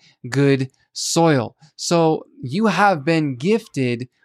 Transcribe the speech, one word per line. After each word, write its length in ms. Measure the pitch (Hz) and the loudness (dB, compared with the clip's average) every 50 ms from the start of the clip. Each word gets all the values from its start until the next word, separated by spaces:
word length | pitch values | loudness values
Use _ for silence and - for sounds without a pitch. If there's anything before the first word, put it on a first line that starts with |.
| _ _ _ _ - | _ _ _ _ -12
good 440 | 123 117 139 143 139 139 131 131 131 - _ _ _ | -4 0 2 2 4 2 2 -2 -6 -10 _ _ _
soil. 640 | _ - - - - 170 165 165 151 131 110 107 - _ _ _ _ | _ -10 -8 -2 2 2 4 4 4 2 0 -4 -8 _ _ _ _
So 500 | - - - 170 170 165 160 156 - - - _ - | -12 -4 -2 0 2 2 2 0 -2 -4 -12 _ -14
you 240 | - 123 127 196 226 | -10 -6 -4 -2 0
have 400 | 214 170 175 208 202 190 151 131 | 0 2 2 2 2 2 0 0
been 300 | 165 165 160 156 143 131 | 0 0 0 0 -2 -4
gifted 760 | 117 135 185 220 226 226 - - 147 131 123 120 117 127 - _ _ | -4 -2 0 0 0 -2 -6 -6 -4 -2 -2 -4 -6 -8 -12 _ _